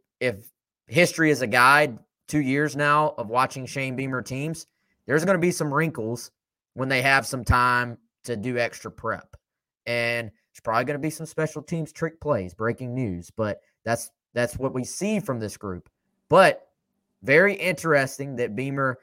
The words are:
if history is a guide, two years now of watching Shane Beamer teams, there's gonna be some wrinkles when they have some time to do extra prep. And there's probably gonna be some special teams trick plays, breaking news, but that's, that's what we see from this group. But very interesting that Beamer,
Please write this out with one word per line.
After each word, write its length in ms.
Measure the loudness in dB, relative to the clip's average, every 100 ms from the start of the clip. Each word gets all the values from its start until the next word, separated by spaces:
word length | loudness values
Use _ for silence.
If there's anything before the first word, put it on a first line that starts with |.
| _ -6
if 300 | -4 -4 -12 _ _ _ -2
history 440 | 2 4 4 2
is 120 | 2
a 40 | 4
guide, 520 | 8 8 8 4 -2 _ _ -4
two 120 | -2
years 340 | 0 0 0
now 400 | 0 2 4 2 -2
of 100 | -4
watching 380 | 0 0 -4 -10
Shane 300 | -6 -6 -4
Beamer 260 | -4 -6
teams, 440 | -6 -6 -6 -8 -14 _ _ _ -2
there's 180 | 0
gonna 140 | 2 2
be 120 | 2
some 240 | 0 -2
wrinkles 560 | 0 -2 -2 -6 -6 -10 _ _ _ _
when 140 | -6 -2
they 140 | 2
have 240 | 4 2 0
some 180 | -4
time 540 | 2 4 4 2 0 -8 _ _
to 120 | -8 -6
do 200 | -4 -2
extra 340 | -2 -6 -16
prep. 460 | -10 -8 -8 -10 -20 _ _ _ _ -4
And 420 | -2 0 -2 -6
there's 320 | -12 _ -10
probably 220 | -2 0
gonna 140 | 0 -2
be 120 | -6
some 160 | -8 -10
special 360 | -4 -4 -4
teams 300 | -8 -6 -6
trick 280 | -6 -8 -6
plays, 340 | -4 -2 -4
breaking 400 | -4 -4 -4 -6
news, 360 | -4 -4 -6 -8
but 300 | -6 -4 -6 _ _
that's, 260 | -4 -4 -6 _ _
that's 220 | -4 -2 -2
what 160 | -4
we 120 | -4
see 340 | -6 -4 -2 -2
from 220 | -2 -6
this 160 | -6 -8
group. 320 | -10 -10 -12 _ _ _ 4
But 400 | 6 6 4 -8 _ _ _ _ _
very 320 | 2 4 4
interesting 840 | 2 -4 -2 2 2 0 -4 -8 -6
that 200 | -4 -4
Beamer, 420 | -4 -2 -2 -4